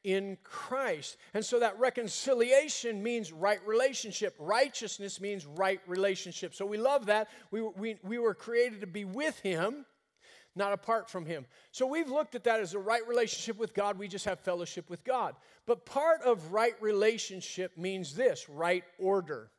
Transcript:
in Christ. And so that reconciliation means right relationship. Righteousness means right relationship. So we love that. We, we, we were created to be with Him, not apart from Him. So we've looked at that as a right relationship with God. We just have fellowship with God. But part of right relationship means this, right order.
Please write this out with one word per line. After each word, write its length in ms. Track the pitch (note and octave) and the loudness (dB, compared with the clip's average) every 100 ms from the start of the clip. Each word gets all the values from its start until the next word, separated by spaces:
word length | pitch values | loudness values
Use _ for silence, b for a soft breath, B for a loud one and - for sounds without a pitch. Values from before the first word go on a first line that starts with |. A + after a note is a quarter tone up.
in 320 | G3 G3 G3 F#3 | 0 -2 -2 -10
Christ. 720 | - - - B3+ B3 D#3 C3+ - B | -12 -12 -6 -4 -2 -4 -8 -16 B
And 100 | G#3 | -6
so 140 | - A3 | 0 2
that 200 | A#3 G3 | 2 2
reconciliation 1200 | B3+ A#3+ A3 - C4+ B3 A#3 C4+ D4+ - A#3+ G#3 | 0 0 -6 -4 2 4 8 6 6 -4 -4 -2
means 280 | A3 A#3+ F3 | -2 -2 -4
right 340 | D#3+ F#3+ G#3 | 0 2 2
relationship. 680 | G3+ A3 C4+ A#3+ A3 F3+ G3+ - | 2 4 4 0 -8 -4 -4 -4
Righteousness 840 | D#3 A3 C#4 - A3 - G3+ F3 | 0 2 2 0 -8 -8 -10 -8
means 240 | G3+ G3+ | -6 -8
right 340 | C#3+ D3+ F#3+ F#3+ | -8 0 0 0
relationship. 720 | F3+ F3+ G3 F#3+ F3+ - F3 | -4 0 0 -2 -8 -10 -10
So 100 | - | -6
we 120 | G3 G#3+ | -4 0
love 280 | B3+ C#4+ | 2 2
that. 240 | G#3 G#3 G#3+ B B | 4 2 0 B B
We, 100 | G#3+ | -6
we, 360 | A3 F#3 A3 G#3+ | -4 -6 -8 -6
we 140 | F#3 A#3+ | -6 0
were 160 | A#3 | 0
created 480 | F#3+ - A#3 B3 G#3+ | 0 0 2 2 0
to 60 | G3 | -8
be 180 | F#3+ | -8
with 340 | G3 G#3 D4+ - | -6 -2 -2 -2
Him, 460 | G3 E3 F#3+ C#4+ C4 _ _ _ B B B | -2 0 0 -4 -14 _ _ _ B B B
not 180 | F3+ G3+ | -4 -2
apart 360 | G3 - A3+ A3 | -2 0 -2 -2
from 180 | F#3 D#3+ | -10 -6
Him. 180 | D#3+ B2 b b | -8 -10 b b
So 140 | - | -2
we've 240 | C4 D#4 D4+ | 0 0 0
looked 240 | C#4 - | -2 -2
at 100 | A#3+ | 0
that 140 | A#3+ A3 | 2 2
as 140 | F#3 | 0
a 60 | G3 | -4
right 280 | G3 A#3 A3+ | 0 0 2
relationship 500 | A#3+ A3+ - - G#3+ | 0 0 -2 -6 -6
with 180 | A3+ | -4
God. 220 | - G3+ F#3+ | 0 -2 -2
We 100 | G3+ | -8
just 180 | F#3+ | -6
have 140 | G#3 F3+ | -4 -4
fellowship 500 | - F3 E3+ - D#3 | -2 -4 -4 -10 -12
with 140 | E3+ | -10
God. 300 | - B3+ F3+ C3 b b - | -2 0 -2 -6 b b -2
But 180 | A#3 | -2
part 380 | - C4+ D#4+ D#4+ | 0 2 4 6
of 280 | B3+ G#3+ D#3+ | 4 2 2
right 240 | G3+ A#3 A3+ | 2 2 2
relationship 960 | G#3+ G3+ A3 A3+ - F#3+ - - F#3 D#3+ | 0 4 4 2 -6 -8 -10 -6 -6 -4
means 380 | F#3 F#3+ D#3 | -4 -4 -6
this, 340 | D3+ B3+ C#3+ - | 2 2 2 -8
right 340 | D3 E3+ F#3 F3+ - | -2 2 0 -2 -2
order. 540 | F#3 G3 D#3+ C3 A2 | 2 2 0 -8 -10